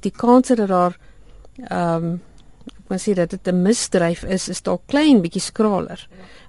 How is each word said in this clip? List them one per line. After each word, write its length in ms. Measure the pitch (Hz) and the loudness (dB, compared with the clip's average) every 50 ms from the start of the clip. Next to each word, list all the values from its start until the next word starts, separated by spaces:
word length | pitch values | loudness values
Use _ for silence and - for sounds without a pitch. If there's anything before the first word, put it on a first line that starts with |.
die 100 | - 202 | -8 -8
kanse 440 | - - - 240 247 254 254 - 254 | -6 -2 2 4 4 4 4 2 0
dat 120 | 226 208 190 | 0 0 0
daar, 300 | 185 180 175 180 180 - - - - - - - - - - - - - 247 - | 2 2 2 0 -2 -6 -20 -20 -20 -20 -20 -20 -20 -20 -20 -20 -20 -18 -12 -8
ehm, 440 | 180 180 175 170 165 165 165 170 175 170 - - - - - - - - - - | -4 -4 -2 -2 -2 -2 -2 -4 -6 -8 -10 -16 -20 -20 -20 -20 -20 -20 -20 -20
ek 220 | - - - - | -20 -18 -10 -8
moet 120 | 196 180 | -8 -6
sê 120 | - 214 202 | -2 -2 0
dat 160 | 185 170 165 | 0 0 -2
dit 180 | - 185 - 185 | -4 -8 -4 -2
'n 140 | 180 180 | 0 2
misdryf 640 | 180 196 240 - - - - 185 170 170 175 - - | 2 2 2 0 -2 0 0 0 2 2 -2 -4 -6
is, 260 | - 190 185 - - | -4 -4 -4 -4 -6
is 120 | 185 - | -10 -6
daar 160 | - 202 180 175 - | -4 -4 -4 -4 -4
klein 360 | - - 285 311 311 269 208 | -2 0 2 4 6 6 6
bietjie 200 | 170 170 - 190 | 4 2 -4 -6
skraler. 640 | - - - - 214 214 202 180 - - 175 - - - - - - - - - - | -6 -6 -2 0 0 0 0 -2 -4 -6 -12 -16 -18 -20 -20 -20 -20 -20 -20 -20 -20